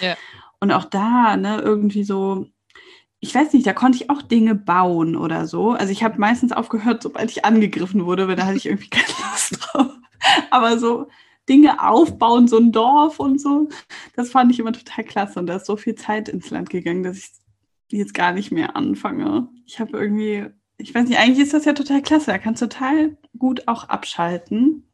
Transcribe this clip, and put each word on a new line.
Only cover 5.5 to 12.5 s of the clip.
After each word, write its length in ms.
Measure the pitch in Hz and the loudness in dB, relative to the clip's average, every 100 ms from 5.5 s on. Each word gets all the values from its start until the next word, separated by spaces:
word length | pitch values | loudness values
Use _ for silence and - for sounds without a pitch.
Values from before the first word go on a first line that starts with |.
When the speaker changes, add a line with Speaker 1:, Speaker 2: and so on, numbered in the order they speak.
| 170 208 | -2 -2
Speaker 2:
Also 180 | 240 196 | 0 -2
ich 140 | 196 | -2
habe 160 | 226 - | -2 0
meistens 320 | 208 240 240 | 0 0 0
aufgehört, 500 | 240 240 226 220 233 | -2 -4 -4 -2 -2
sobald 260 | - - 226 | -4 -6 -6
ich 120 | - | -2
angegriffen 600 | 208 220 208 170 185 196 175 | 2 4 4 0 -2 -2 0
wurde, 220 | 185 190 | -2 -2
weil 80 | 180 | -2
da 100 | 190 | -2
hatte 100 | 196 | -2
ich 100 | - | -4
irgendwie 220 | 202 - | -6 -2
<laughs> 20 | |
keine 180 | - - - - | -2 -2 -6 -8
Lust 260 | - - - | -6 -6 -8
drauf. 300 | - 277 262 - _ _ 262 269 - | -6 0 0 -2 _ _ 2 2 2
Aber 260 | 247 233 233 | 2 2 2
so 300 | 233 240 285 _ _ _ - | 0 -2 -6 _ _ _ 4
Dinge 360 | 269 302 - - | 8 8 6 2
aufbauen, 640 | 220 320 - 233 240 | 4 4 2 2 6
so 80 | 240 | 6